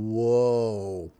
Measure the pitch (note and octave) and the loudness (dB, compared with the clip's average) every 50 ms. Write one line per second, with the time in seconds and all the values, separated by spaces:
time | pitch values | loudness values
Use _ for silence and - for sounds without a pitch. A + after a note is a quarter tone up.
0 | G#2+ A2 A2 A2+ A#2 A#2 A#2+ A#2+ B2 B2 A#2+ A#2 A#2 A2+ G#2+ G2+ G2 G2 F#2+ F2+ | -4 -2 -2 0 2 2 4 4 4 4 2 2 0 -2 -2 -4 -6 -6 -6 -8
1 | E2 E2+ - _ | -10 -12 -14 _